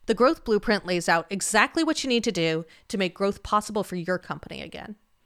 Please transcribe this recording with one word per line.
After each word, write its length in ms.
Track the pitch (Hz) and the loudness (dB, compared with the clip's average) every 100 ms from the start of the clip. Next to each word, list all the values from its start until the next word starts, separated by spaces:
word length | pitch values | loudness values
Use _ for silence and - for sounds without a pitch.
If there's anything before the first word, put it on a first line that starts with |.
The 80 | - | -2
growth 300 | 208 262 320 | 4 4 4
blueprint 400 | - 208 - 202 | 0 0 2 0
lays 240 | 180 175 175 | 0 -2 2
out 180 | 170 - | 0 0
exactly 520 | 196 - 214 269 330 | -6 0 2 2 2
what 180 | 320 302 | 0 0
you 40 | 269 | 0
need 160 | 233 | 0
to 80 | 226 | 0
do 340 | 180 165 160 165 - - | 0 0 0 -6 -18 -8
to 100 | 196 | -2
make 160 | 180 | -2
growth 280 | - 196 - | 0 -2 -2
possible 420 | - 208 - 208 | 0 0 0 -6
for 120 | - 180 | -4 -6
your 220 | 170 180 | -2 -4
company 420 | - 156 - - | -4 -12 -10 -12
again. 360 | - - - 208 _ _ | -12 -14 -14 -18 _ _